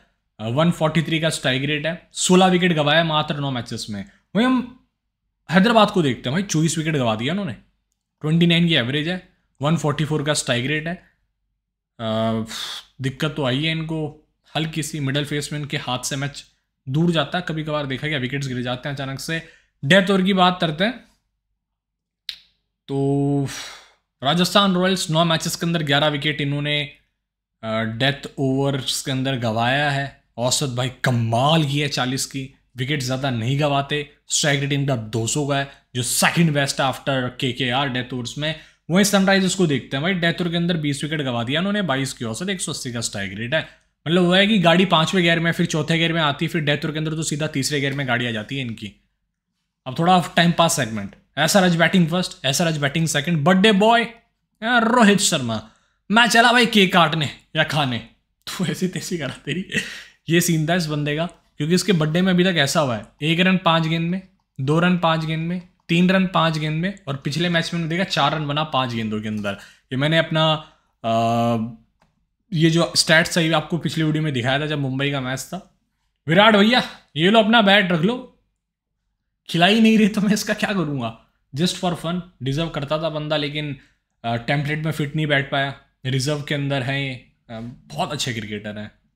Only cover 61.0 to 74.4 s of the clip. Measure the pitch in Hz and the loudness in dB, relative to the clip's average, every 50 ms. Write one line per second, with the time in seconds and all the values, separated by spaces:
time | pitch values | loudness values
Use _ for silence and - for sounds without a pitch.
61 | 147 147 147 156 170 175 - _ _ _ _ - 147 156 180 180 - - 196 156 | -2 -2 -2 -2 -4 -6 -8 _ _ _ _ -6 -2 0 0 2 2 2 2 2
62 | 156 151 156 180 185 190 180 175 175 190 175 160 139 135 - 170 151 127 117 104 | 2 0 2 2 2 4 4 4 2 2 2 2 0 2 2 0 0 0 -2 -4
63 | 98 - _ - 147 156 165 170 185 190 185 180 - 170 165 165 160 160 165 165 | -8 -12 _ -4 -2 0 2 2 2 2 2 2 2 2 2 2 2 0 0 -2
64 | 165 170 185 190 185 - _ _ _ _ _ - 131 139 156 165 175 180 180 170 | -2 -2 -4 -6 -8 -12 _ _ _ _ _ -4 0 2 2 4 4 4 2 2
65 | 170 165 160 160 156 156 160 160 160 170 180 185 175 - _ _ _ - 170 170 | 2 2 0 0 -2 -2 -4 -4 -4 -4 -4 -6 -8 -12 _ _ _ 0 2 4
66 | 185 185 190 190 190 180 - 165 160 165 156 156 156 156 156 160 175 196 196 - | 4 4 4 4 2 2 2 2 2 2 2 0 -2 -2 -2 -2 -2 -4 -6 -8
67 | - 139 139 135 - 156 135 160 175 175 175 165 165 - 175 170 165 156 165 175 | -8 -8 -8 -6 -6 -6 -4 -2 -2 0 0 0 -2 -2 -4 -4 -4 -2 -2 -2
68 | 190 - - 165 139 143 156 160 151 143 143 151 156 156 - 131 131 120 117 113 | -2 -2 0 0 0 0 0 -2 -2 -2 -2 -2 -2 -2 0 -2 -2 -2 -2 -4
69 | 110 107 107 107 107 110 107 107 101 101 98 - - - _ _ _ _ 131 127 | -4 -4 -4 -4 -4 -6 -6 -4 -4 -6 -6 -8 -12 -20 _ _ _ _ -4 -2
70 | 143 156 160 165 160 165 165 156 160 160 151 151 - - _ _ _ _ _ _ | 0 2 2 2 2 2 0 2 2 2 0 -2 -6 -12 _ _ _ _ _ _
71 | - 113 113 113 117 113 117 117 117 117 117 113 110 120 - - _ _ _ _ | -2 0 0 2 2 2 2 2 2 0 0 0 -2 -6 -8 -14 _ _ _ _
72 | _ _ _ _ _ _ _ _ _ _ 185 151 165 165 160 170 165 - - - | _ _ _ _ _ _ _ _ _ _ 0 2 4 4 4 4 2 2 0 0
73 | - - 160 160 170 - - 180 160 160 160 156 151 - 180 151 - 160 - 160 | 2 4 4 4 4 2 0 0 2 2 2 0 0 -2 -4 -4 -4 -4 -2 0
74 | 160 156 151 156 156 156 135 120 | 0 0 0 0 0 -2 -2 -2